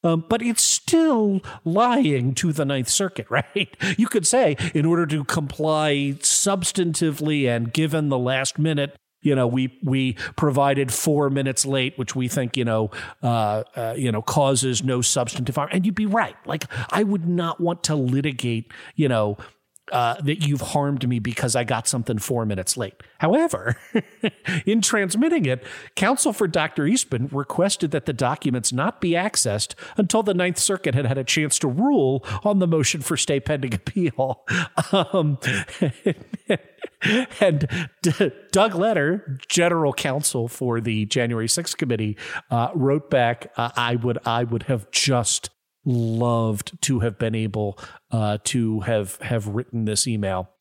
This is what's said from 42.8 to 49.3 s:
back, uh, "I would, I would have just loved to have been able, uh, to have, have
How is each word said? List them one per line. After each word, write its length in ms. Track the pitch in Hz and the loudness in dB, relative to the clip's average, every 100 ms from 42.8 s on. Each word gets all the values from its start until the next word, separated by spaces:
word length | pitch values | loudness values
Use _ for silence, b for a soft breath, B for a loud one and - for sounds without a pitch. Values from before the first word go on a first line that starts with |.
| 135 151 - | 2 0 2
back, 420 | 135 120 120 - - | 2 2 0 -8 -4
uh, 140 | 120 | -2
"I 200 | - 120 | 0 0
would, 240 | 123 120 113 | 0 -2 -2
I 180 | 123 117 | -2 0
would 200 | 120 117 | 0 -4
have 260 | - 123 - | -2 -4 -2
just 580 | - 139 123 113 - - _ _ _ | -2 2 2 0 -4 -6 _ _ _
loved 960 | - 123 113 113 120 117 113 104 - - | -2 0 0 0 2 2 0 -2 -6 -6
to 180 | - 127 | -2 0
have 200 | 113 98 | 0 -2
been 160 | 117 | -2
able, 420 | 110 110 107 104 - B B _ | -2 -2 -2 -4 -6 B B _
uh, 260 | 113 104 104 | -2 0 -2
to 360 | - 127 113 110 | -2 0 0 -2
have, 360 | 101 110 101 - | 0 0 -2 -8
have 300 | - | -4